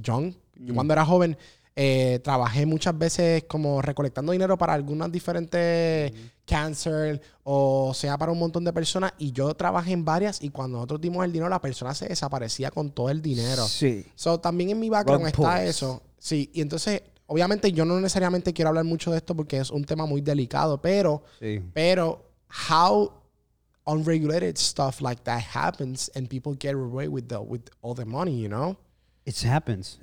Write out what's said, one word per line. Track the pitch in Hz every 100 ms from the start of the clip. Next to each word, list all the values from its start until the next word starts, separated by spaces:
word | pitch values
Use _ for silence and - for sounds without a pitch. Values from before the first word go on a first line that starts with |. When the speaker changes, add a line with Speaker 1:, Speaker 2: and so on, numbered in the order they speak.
Speaker 1:
young. | 113 117 175 180 _ -
Yo | 123
Speaker 2:
Mm. | 120
Speaker 1:
cuando | 147
era | 156 156
joven, | 180 170 151 - _ _ -
eh, | 139 131 127 123
trabajé | 135 131 120 110 151
muchas | 156 180 156
veces | 165 - 170 160 -
como | 156 147 139
recolectando | 135 139 139 131 151
dinero | 185 190 185
para | 165
algunas | 151 143 151 170
diferentes | 170 - 170 165 175 170 170 165 160 143
Speaker 2:
Mm. | 113 117 _ -
Speaker 1:
cáncer, | 156 156 147 165 156 151 147 - _
o | 139 139 135 135 135
sea, | 131 143 147
para | 160
un | 170
montón | 170 170
de | 170
personas. | 165 160 185 185 -
Y | 147
yo | 123 139 160
trabajé | 180 180 175
en | 180
varias, | 156 165 208 -
y | 143
cuando | 139 131 123
nosotros | 120 151
dimos | 170 175 180
el |
dinero, | 160 170
la | 185
persona | 139 123 123
se | 147 -
desaparecía | 180 139 135 113 - 135
con | - 147
todo | - 123
el | 156
dinero. | 156 120 120 131 107
Speaker 2:
Sí. | - 139 107 - -
Speaker 1:
So, | 170 170
también | 170 175 180
en | 214
mi | 226
background | 214 139 143
Speaker 2:
Rug | 160
Speaker 1:
está | 151 156 180
Speaker 2:
pulls. | 180
Speaker 1:
eso. | 156 135 127 - _
Sí, | - 151 135
y | 165
entonces, | 147 160 220 202 - _ -
obviamente, | 156 180 208 208
yo | 160 160
no | 180
necesariamente | 190 196 180 180 180
quiero | 170 156
hablar | 160
mucho | 165 165 175
de | 165
esto | - 165
porque | 151 135
es | 131
un | 147 143
tema | 156 156
muy | 143
delicado, | 143 143 120 143 156 143
pero, | 175 196 180 151 - -
Speaker 2:
Sí. | 113 107 90
Speaker 1:
pero | 151 165 185 165 165 - _ _
how | - - 160 180 208 208 - _ _ _ _ _ _ -
unregulated | 156 156 160 147 165 180 156
stuff | - - 135 -
like | 131 120
that | - 120
happens | - 123 160 165 131 131 -
and | 135 123
people | 131 147
get | 135 143 139
away | 123 127 151
with | 139 120
the, | 110
with | 107 117 - _
all | 117
the | 120 110
money, | 127 185 123
you | 107
know? | 107 165 196 _ _ _ _ -
Speaker 2:
It | -
happens. | 117 120 - 98 98 -